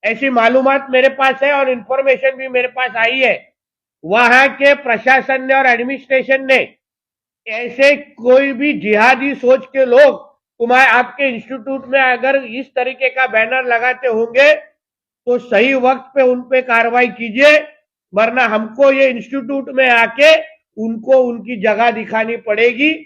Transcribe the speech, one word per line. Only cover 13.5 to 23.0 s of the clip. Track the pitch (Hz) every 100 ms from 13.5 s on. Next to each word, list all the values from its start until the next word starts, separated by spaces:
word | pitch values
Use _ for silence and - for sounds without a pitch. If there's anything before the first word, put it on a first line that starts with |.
| 254
लगाते | 247 233 247 247 254
होंगे | 220 233 233 285
तो | 302 - _ _ _ _ _ - 247
सही | 247 240 247
वक्त | 269 247 254 -
पे | 285
उन | 254 247
पे | 247 254
कार्रवाई | 254 233 233 240 247
कीजिए, | 202 233 214 285 302 302 _ _ _ _
वरना | 180 226 247
हमको | 233 214 220 - 277
ये | 269 269
इंस्टीट्यूट | 240 - 277 262 277 269
में | 262 262
आके | 240 226 233 302 320 - _ _ -
उनको | 220 226 - 262
उनकी | 247 233 196 240
जगह | 208 208 240
दिखानी | 220 208 220 220 233
पड़ेगी। | 226 208 240 233 294 311